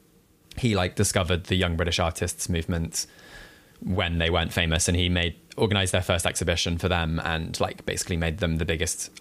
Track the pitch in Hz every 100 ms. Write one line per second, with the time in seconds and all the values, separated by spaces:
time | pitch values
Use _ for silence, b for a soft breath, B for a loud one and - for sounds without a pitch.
0 | _ _ _ _ _ - 120 98 90 -
1 | 101 101 85 87 - 92 90 82 85 87
2 | 85 - 87 - - 85 80 85 80 -
3 | - B B B B B B B - 92
4 | 85 85 82 85 85 - 85 80 - 90
5 | 87 87 85 - - - 113 101 95 95
6 | 90 87 87 - 87 85 87 85 92 87
7 | 82 80 80 80 85 - - - - 90
8 | - 85 82 80 87 80 85 82 85 -
9 | - -